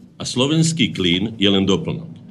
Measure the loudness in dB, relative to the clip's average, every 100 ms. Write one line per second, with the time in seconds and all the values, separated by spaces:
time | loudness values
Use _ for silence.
0 | -20 -12 -6 -2 2 2 2 2 0 0
1 | 0 0 -2 0 2 2 2 0 -2 -8
2 | -10 -16 -20